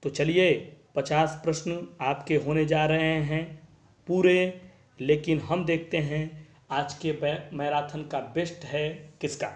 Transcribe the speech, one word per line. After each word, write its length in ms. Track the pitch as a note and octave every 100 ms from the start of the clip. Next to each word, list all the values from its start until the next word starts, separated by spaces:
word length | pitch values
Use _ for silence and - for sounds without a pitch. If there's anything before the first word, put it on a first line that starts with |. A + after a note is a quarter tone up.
तो 80 | C#3+
चलिए, 440 | - D#3 F3 F#3 C3+ - - _ -
पचास 440 | C#3 D3+ D#3 -
प्रश्न 360 | E3 D#3 - E3+ F3 -
आपके 340 | C3+ C#3+ - D3+
होने 280 | C3+ D3+ D3+
जा 180 | D#3 D#3
रहे 320 | D#3+ D#3+ D#3+
हैं 220 | D3 D#3 E3 - - - _ _ -
पूरे, 540 | F3+ F#3 F3+ F#3 F3+ - - _ _
लेकिन 400 | C3 D3+ D#3+ D#3
हम 240 | - F3
देखते 340 | E3 E3 - E3+
हैं 500 | D3 D3+ D#3 - - - _
आज 220 | C3+ D3
के 180 | - E3
बै-, 360 | D3+ D3 D3+ -
मैराथन 540 | D#3 C#3+ D3 D3 D#3 D3+
का 140 | C#3+ B2+
बेस्ट 340 | - E3+ - C#3
है 220 | D3 D3+ E3 - -
किसका। 320 | D3 - G#2+